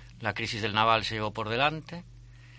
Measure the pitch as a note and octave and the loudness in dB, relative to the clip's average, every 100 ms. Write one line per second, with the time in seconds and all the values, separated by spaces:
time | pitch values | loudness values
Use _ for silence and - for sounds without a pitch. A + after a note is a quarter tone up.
0 | - - A2 G2 A2+ A2+ G#2+ G#2+ A2+ A2 | -18 -6 -4 -2 -4 -2 0 4 6 4
1 | G2+ A2 G#2+ G#2+ G#2+ A#2 D3 D#3 - E3+ | 2 -2 -4 -4 -2 0 0 -2 -10 -14
2 | F3+ - - - - | -16 -20 -20 -20 -20